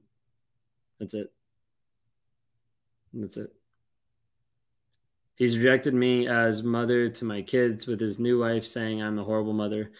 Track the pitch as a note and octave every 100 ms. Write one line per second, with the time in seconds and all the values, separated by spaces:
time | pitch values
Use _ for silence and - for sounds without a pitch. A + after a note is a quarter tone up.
0 | _ _ _ _ _ _ _ _ _ -
1 | G#2 G#2+ - _ _ _ _ _ _ _
2 | _ _ _ _ _ _ _ _ _ _
3 | _ A#2 G2+ A2 G#2+ _ _ _ _ _
4 | _ _ _ _ _ _ _ _ _ _
5 | _ _ _ - B2 A#2 B2+ C3 C#3 B2+
6 | B2+ B2 B2 A#2+ A2+ G#2+ A#2+ A#2 A#2 B2
7 | A#2+ A#2 A#2 G#2 F#2 C3 A#2+ A2 - G#2+
8 | A2 G2+ A#2+ B2 A2+ A2+ A2 A#2+ A2+ G#2+
9 | G#2+ G#2 G2 A2 G#2+ G#2+ G#2 G#2+ G#2+